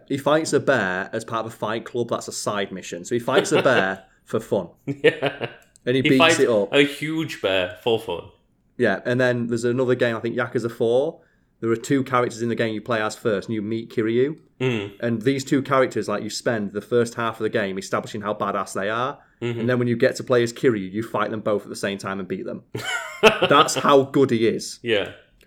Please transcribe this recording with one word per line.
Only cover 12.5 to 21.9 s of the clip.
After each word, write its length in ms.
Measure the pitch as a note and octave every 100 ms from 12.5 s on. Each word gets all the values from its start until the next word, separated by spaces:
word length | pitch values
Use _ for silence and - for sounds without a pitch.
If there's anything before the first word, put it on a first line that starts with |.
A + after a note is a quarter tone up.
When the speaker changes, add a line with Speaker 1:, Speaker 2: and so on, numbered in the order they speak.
| A2+
Speaker 1:
game 200 | A#2 G#2+
you 60 |
play 200 | A2+ A2+
as 140 | G#2+ -
first, 320 | A#2 G2 G#2
and 80 | A2
you 60 |
meet 280 | G#2 A2+ A#2
Kiryu. 480 | - A2 A#2+ C#3 D#3+ _ -
Speaker 2:
Mm. 320 | B2+ A2+ G2+ -
Speaker 1:
And 220 | A#2+ A2+
these 220 | A#2 C3+ B2+
two 160 | C#3
characters, 460 | C3+ C3+ C3 A2+ G2+
like, 140 | -
you 80 | G#2
spend 440 | - C3 A2+ G2
the 80 | G2+
first 340 | - A#2+ A#2 A#2+
half 240 | A2+ -
of 40 |
the 60 | A2
game 280 | A2+ G2 F#2+
establishing 440 | - A2 G2+ G#2+
how 120 | G#2
badass 400 | G#2+ G2+ G2 F#2+
they 160 | G#2 G2
are. 300 | A2+ C3 D3 _ -
Speaker 2:
Mm-hmm. 200 | A#2+ A#2
Speaker 1:
And 80 | A#2
then 100 | B2
when 80 | A#2+
you 80 | A#2
get 220 | B2+ -
to 60 |
play 200 | - B2
as 80 | A#2
Kiryu, 400 | - C3+ G#2+ F#2
you 100 | G#2
fight 300 | A2+ G#2 G#2+
them 80 | A2
both 240 | A2 G#2
at 60 | G#2+
the 60 | A2
same 220 | G#2